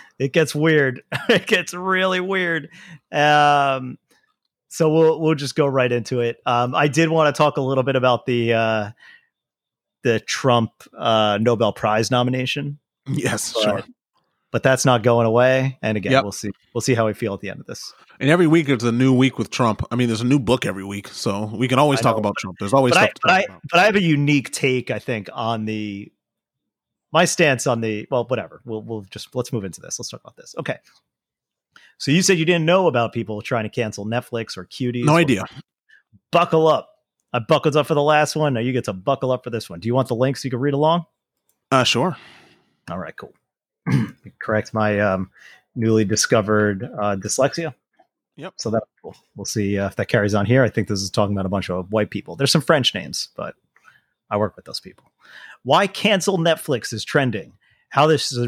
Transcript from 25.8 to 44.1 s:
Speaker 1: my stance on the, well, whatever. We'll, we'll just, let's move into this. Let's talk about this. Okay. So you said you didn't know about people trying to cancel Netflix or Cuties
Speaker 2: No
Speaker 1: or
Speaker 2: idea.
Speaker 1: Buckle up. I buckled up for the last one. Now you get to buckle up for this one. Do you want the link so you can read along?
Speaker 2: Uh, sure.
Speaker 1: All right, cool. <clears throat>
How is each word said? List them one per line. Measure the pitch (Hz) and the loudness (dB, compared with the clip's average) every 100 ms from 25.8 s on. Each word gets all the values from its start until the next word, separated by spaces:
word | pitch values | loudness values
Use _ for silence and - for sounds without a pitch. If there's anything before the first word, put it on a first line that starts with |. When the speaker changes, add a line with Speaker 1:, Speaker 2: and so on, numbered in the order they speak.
| 104 98 104 _ _ _ _ _ _ _ _ _ _ | -6 -10 -14 _ _ _ _ _ _ _ _ _ _
Speaker 1:
my | 156 180 | 0 2
stance | - 156 127 143 | 2 2 2 0
on | 117 | -2
the, | 113 107 - | -2 -4 -4
well, | 127 113 | -4 -2
whatever. | 117 82 80 | -4 -6 -14
We'll, | 123 110 | -12 -12
we'll | 113 110 95 | -10 -12 -12
just, | - - 127 | -16 -10 -8
let's | - | -6
move | 117 98 | -6 -8
into | - | -12
this. | - - | -14 -14
Let's | - | -12
talk | 120 | -16
about | - - | -20 -20
this. | - - | -16 -12
Okay. | 135 - _ _ _ _ _ _ _ _ _ _ _ - | -10 -10 _ _ _ _ _ _ _ _ _ _ _ -8
So | - | 0
you | 165 | 2
said | 180 175 | 2 2
you | 160 | 2
didn't | 175 160 | 2 2
know | 190 175 | 2 2
about | 123 113 | 2 0
people | 120 107 104 | -4 -8 -8
trying | - 120 107 | -4 -4 -4
to | |
cancel | - 110 101 107 | -4 -6 -6 -6
Netflix | 117 - 117 110 - | -6 -4 -8 -8 -12
or | 90 | -14
Cuties | - 123 120 | -8 -6 0
Speaker 2:
No | 147 165 | 2 4
Speaker 1:
or | |
Speaker 2:
idea. | 147 98 95 - - _ _ _ _ _ _ | 2 0 -4 -14 -20 _ _ _ _ _ _
Speaker 1:
Buckle | 170 170 160 160 | 0 2 2 4
up. | 127 - _ _ _ _ | 2 -2 _ _ _ _
I | 123 | -4
buckled | 110 151 156 147 | 0 2 2 0
up | 139 | 2
for | 147 | 2
the | |
last | 147 151 147 156 | 4 4 2 0
one. | 151 | -2
Now | 117 | 0
you | 123 | -2
get | 123 113 | -2 -4
to | |
buckle | 95 98 135 131 | -4 -4 -2 -2
up | 127 | -4
for | 120 | -4
this | 113 - | -8 -10
one. | 87 | -8
Do | 110 | -2
you | |
want | 127 123 | 0 0
the | 117 | 0
link | 131 131 | 0 -2
so | 127 | -6
you | |
can | 120 | -4
read | 143 | -2
along? | 139 156 170 165 _ _ _ _ _ _ | 2 2 2 -2 _ _ _ _ _ _
Speaker 2:
Uh, | 131 | 0
sure. | 120 117 175 - - - _ _ _ _ - | 2 2 0 -4 -14 -20 _ _ _ _ -12
Speaker 1:
All | 87 | -10
right, | 80 - | -10 -14
cool. | - _ _ _ _ _ - | -20 _ _ _ _ _ -2
<clears throat> | 131 107 | -2 -2